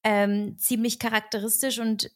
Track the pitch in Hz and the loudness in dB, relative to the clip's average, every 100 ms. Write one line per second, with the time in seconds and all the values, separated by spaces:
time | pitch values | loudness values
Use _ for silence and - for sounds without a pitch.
0 | 220 208 202 202 208 - - 247 233 - | 0 2 2 2 -2 -4 -2 0 0 -2
1 | 233 220 214 214 214 - 269 226 226 220 | 2 2 2 -6 -2 0 0 -2 -2 -2
2 | - | -4